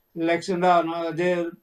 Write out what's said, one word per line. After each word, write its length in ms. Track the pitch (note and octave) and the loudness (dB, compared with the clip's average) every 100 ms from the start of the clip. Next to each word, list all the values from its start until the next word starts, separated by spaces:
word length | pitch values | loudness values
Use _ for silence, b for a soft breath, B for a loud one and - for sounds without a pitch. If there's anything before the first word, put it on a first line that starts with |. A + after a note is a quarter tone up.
| _ E3+ | _ -4
ਇਲੈਕਸ਼ਨ 400 | E3 E3+ E3 F3+ | -2 -2 -2 0
ਦਾ 220 | F3+ F3 | 4 4
ਨਾ, 260 | E3 E3+ E3 | 2 -4 -4
ਅਜੇ 240 | D3+ F3+ F3 E3+ - | -2 0 0 -4 -8